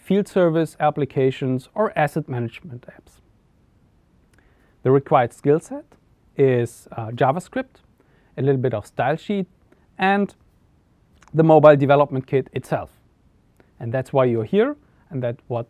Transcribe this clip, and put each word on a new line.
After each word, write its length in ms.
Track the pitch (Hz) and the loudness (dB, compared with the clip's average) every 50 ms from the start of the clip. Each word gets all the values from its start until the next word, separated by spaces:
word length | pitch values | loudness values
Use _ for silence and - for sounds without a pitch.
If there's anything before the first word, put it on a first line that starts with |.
field 240 | - - 190 202 196 | -4 -2 0 0 -2
service 500 | - - 196 180 170 156 165 160 151 - - | -2 0 0 2 2 0 0 -4 -4 -4 -4
applications 880 | 156 151 151 156 143 131 - 143 131 135 127 - 143 131 131 127 - - - | -2 -2 -2 -2 -4 -4 -2 0 0 0 0 -2 -4 -4 -4 -4 -6 -8 -4
or 220 | - 214 208 - | -4 -4 -2 -2
asset 320 | 165 151 143 - 160 147 - | -2 -2 -2 -2 -6 -8 -6
management 580 | 131 120 120 113 - - - 175 120 120 - | -6 -6 -8 -8 -10 -14 -20 -18 -20 -20 -20
apps. 340 | - - - - _ _ _ _ _ _ _ _ _ _ _ _ _ _ _ _ _ _ _ _ _ _ _ _ _ _ _ _ _ _ _ _ _ _ _ | -20 -20 -20 -20 _ _ _ _ _ _ _ _ _ _ _ _ _ _ _ _ _ _ _ _ _ _ _ _ _ _ _ _ _ _ _ _ _ _ _
The 80 | - 131 | 0 0
required 420 | 135 139 135 - 156 135 123 120 | 2 2 2 2 0 0 0 0
skill 280 | - - - 143 147 170 | -4 -4 0 0 0 0
set 240 | - - 262 285 311 _ _ _ _ _ _ _ _ _ _ | -2 -8 -14 -16 -16 _ _ _ _ _ _ _ _ _ _
is, 520 | - 139 135 127 120 120 - - - - - | 0 2 2 2 0 -2 -4 -8 -14 -20 -18
uh, 180 | - - 110 113 | -14 -12 -12 -8
JavaScript, 720 | 120 120 143 131 143 180 - - - 254 254 _ _ _ _ _ _ _ _ _ _ _ _ _ - | -4 -2 0 0 0 -2 -6 -10 -10 -10 -10 _ _ _ _ _ _ _ _ _ _ _ _ _ -10
a 60 | - | -4
little 180 | 131 139 139 131 | -2 0 0 0
bit 140 | 123 131 117 | -2 -4 -4
of 120 | 104 - | -6 -10
style 300 | - _ - 123 131 156 | -8 _ -4 -4 -2 -4
sheet, 300 | 175 - - 208 196 185 - _ _ _ _ _ _ _ _ _ - | -4 -6 -6 -6 -6 -6 -8 _ _ _ _ _ _ _ _ _ -4
and 360 | 190 190 196 202 202 - - _ _ _ _ _ _ _ _ _ _ _ _ _ _ _ _ _ _ _ | -2 0 0 0 -2 -4 -6 _ _ _ _ _ _ _ _ _ _ _ _ _ _ _ _ _ _ _
the 120 | - 151 160 | 0 2 4
mobile 320 | 160 156 156 139 151 151 | 6 6 8 8 8 8
development 500 | 139 143 131 143 143 147 - 135 131 127 | 6 4 2 2 2 2 0 -4 -8 -6
kit 220 | - - 131 131 - | -2 -4 -4 -4 -4
itself. 380 | - 131 - - 156 104 - - _ _ _ _ _ _ _ _ _ _ _ _ _ _ _ _ _ - | -10 -10 -8 -6 -8 -8 -8 -10 _ _ _ _ _ _ _ _ _ _ _ _ _ _ _ _ _ -14
And 160 | 123 117 113 | -10 -6 -6
that's 180 | 131 - - | -6 -6 -2
why 120 | - 139 131 | 0 0 2
you're 200 | 123 117 113 110 | 2 0 -2 -4
here, 320 | - - 202 226 285 294 - _ _ _ _ _ - | -2 0 0 0 0 -4 -10 _ _ _ _ _ -12
and 120 | 170 131 | -10 -8
that's 200 | 123 120 120 - _ | -6 -6 -8 -10 _
what 220 | - 123 117 117 | -8 -8 -8 -8